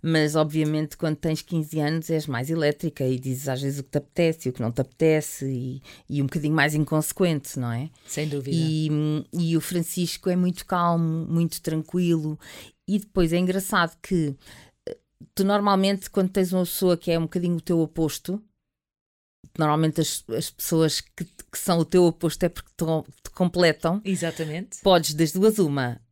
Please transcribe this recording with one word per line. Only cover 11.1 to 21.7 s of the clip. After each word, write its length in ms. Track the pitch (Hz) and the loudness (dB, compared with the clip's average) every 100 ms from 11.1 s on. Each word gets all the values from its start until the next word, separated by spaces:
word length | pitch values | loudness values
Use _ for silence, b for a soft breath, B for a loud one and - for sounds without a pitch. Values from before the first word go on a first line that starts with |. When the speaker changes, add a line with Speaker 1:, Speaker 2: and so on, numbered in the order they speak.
| 160 160 | -2 -2
Speaker 1:
muito 340 | 165 170 - | 0 0 -2
tranquilo 760 | - 160 151 180 175 165 151 156 B B B B - | -4 -4 -4 -2 0 0 0 -8 B B B B -4
e 120 | 202 | -4
depois 340 | - - 165 | -2 0 2
é 60 | 170 | 2
engraçado 580 | 180 185 190 196 170 - | 0 -2 0 0 0 -4
que, 320 | - 185 151 135 B B B _ - | -2 0 0 -4 B B B _ -14
eh, 80 | - _ _ - | -14 _ _ -14
tu 80 | - | -2
normalmente 680 | 196 202 202 196 196 196 - | 2 2 4 4 4 0 -2
quando 180 | - 185 | 0 0
tens 220 | 196 185 | 2 0
uma 120 | 185 | 0
pessoa 320 | 180 - 185 170 | -2 0 2 2
que 120 | - | 2
é 80 | 165 | 0
um 40 | |
bocadinho 340 | 160 180 175 170 | 0 -2 0 -2
o 40 | |
teu 160 | - 170 | 0 0
oposto, 640 | 156 - 160 - - 196 _ _ _ _ _ _ _ _ _ _ - - | 0 0 -2 -2 -6 -8 _ _ _ _ _ _ _ _ _ _ -18 -2
normalmente 420 | 156 151 160 151 | 0 4 2 2
as, 240 | 156 - - 113 | -2 -4 -6 -6
as 140 | - | -6
pessoas 500 | - - 165 160 - | -8 -2 2 2 0
que, 240 | - - | -8 -14
que 340 | 165 - - - | -14 -14 -14 -8
são 200 | - | 0